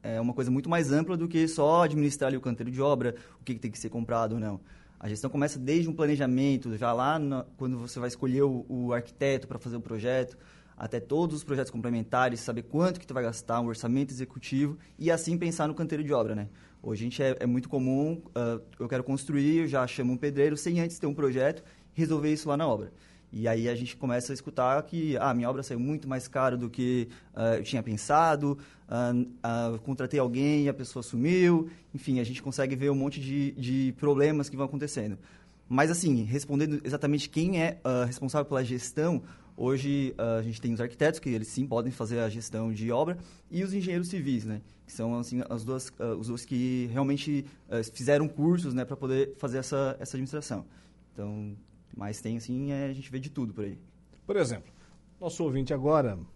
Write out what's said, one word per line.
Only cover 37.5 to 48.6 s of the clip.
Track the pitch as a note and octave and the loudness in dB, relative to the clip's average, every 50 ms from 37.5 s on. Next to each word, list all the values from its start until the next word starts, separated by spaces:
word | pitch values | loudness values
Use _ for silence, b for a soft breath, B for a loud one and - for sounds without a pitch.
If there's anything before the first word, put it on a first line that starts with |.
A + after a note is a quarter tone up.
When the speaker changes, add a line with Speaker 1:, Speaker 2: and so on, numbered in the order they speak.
| G3 E3+ | 2 2
Speaker 1:
é, | D#3+ E3 E3+ - - | 2 0 0 -2 -2
ah, | C3 B2+ B2 B2 | 0 2 2 2
responsável | A#2+ B2+ - C#3+ C3 C#3 D3+ C#3+ | 0 -2 -4 -6 -2 0 0 0
pela | C#3+ C#3+ C3 C3 | 2 0 0 0
gestão, | A2+ B2 B2+ - - - D#3 D3+ E3+ E3+ C3 B B B B B B B | 0 -2 -4 -6 -4 -2 0 0 2 0 0 B B B B B B B
hoje, | - B2 B2+ C3+ C3 C3+ C#3+ C#3+ C#3 C3+ C3 - | -2 0 0 0 0 0 0 0 0 0 -2 -2
ah, | - A2 A#2 A2+ | -2 0 0 0
a | A2+ | 0
gente | A2+ A#2 A2 A2+ | 0 -2 -6 -4
tem | - A#2+ A#2 | -2 -2 0
os | G#2+ | 0
arquitetos, | A#2+ B2 - - D3 D#3 D#3+ E3 | -2 -4 0 2 2 2 2 0
que | - C3+ | -2 -2
eles | A#2 A2 G#2+ | -2 -2 -2
sim | - - B2+ C3+ | -4 -2 -4 -2
podem | C3+ A2+ A#2+ A#2 C3 | 0 0 0 0 -2
fazer | B2+ - A#2 G#2+ A#2+ A#2 | -2 -4 -4 -2 0 0
a | A2+ A2 | 0 0
gestão | G#2 A#2 A2 - - A2 A2+ A2+ | -2 -6 -10 -6 -6 -4 -2 -2
de | A2 G#2 A2 A#2 | -2 -2 -2 0
obra, | A#2 B2 D#3 E3+ F3+ F3 B B B B B - | 2 2 0 0 -2 -6 B B B B B -6
e | E3 F3 F#3+ | -4 -2 -2
os | F#3+ G3 | 0 -2
engenheiros | G3+ F3+ F#3 F3 F3 F3+ F3 | -2 -2 0 -2 -2 -2 -2
civis, | F#3+ F#3 C3+ C#3 B2+ A2+ G#2+ | -4 -4 0 0 0 0 0
né? | A2 G#2+ G#2+ G#2 b b b b | -4 -6 -8 -10 b b b b
Que | - - | -16 -8
são, | - A2+ A#2 A#2+ | -4 -2 -2 -2
assim, | A#2+ A#2+ A#2+ B2 B2 - - | -2 -4 -4 -4 -4 -4 -4
as | A#2 A#2 A2 | -6 -6 -4
duas, | B2 C3 B2+ B2+ - - - | -4 -6 -6 -6 -10 -8 -6
ah, | - A#2 A2 | -4 -4 -2
os | - A2 | -4 -4
dois | A#2+ A#2+ A#2+ - | -6 -6 -8 -6
que | - C#3 B2 B2 B2+ B2+ B2+ B2 A#2 A2+ | -4 -2 0 0 0 0 0 -2 -2 0
realmente, | C3+ C#3 C3+ C#3+ C#3 - D3+ D3 C#3+ C#3 B B B B - | 0 2 2 0 -2 -2 -2 -2 -2 -4 B B B B -4
ah, | A2 A#2 A2+ A2+ | -2 -2 -2 -4
fizeram | - - B2+ C3+ C#3+ D3 D#3 D3 | -6 -4 4 4 4 4 4 0
cursos, | - C#3 D3 E3 F3 F3 | 0 2 4 4 4 4